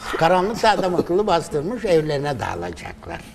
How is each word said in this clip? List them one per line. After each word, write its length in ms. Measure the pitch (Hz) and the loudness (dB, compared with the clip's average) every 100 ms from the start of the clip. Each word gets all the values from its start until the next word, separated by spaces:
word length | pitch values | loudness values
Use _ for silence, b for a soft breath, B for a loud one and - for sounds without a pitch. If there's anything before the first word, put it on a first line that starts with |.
| B - | B 2
Karanlık 440 | 160 185 190 226 | 4 4 2 2
da 80 | 220 | 4
adam 240 | 196 185 | 4 2
akıllı 320 | 170 - 175 214 | 0 2 0 2
bastırmış, 580 | 170 - 151 151 240 | 2 0 -4 -4 -4
evlerine 540 | 208 165 151 143 147 131 | 2 2 2 -2 -2 -4
dağılacaklar. 800 | 92 90 - - - - - - - | -6 -6 -8 -10 -14 -14 -12 -14 -14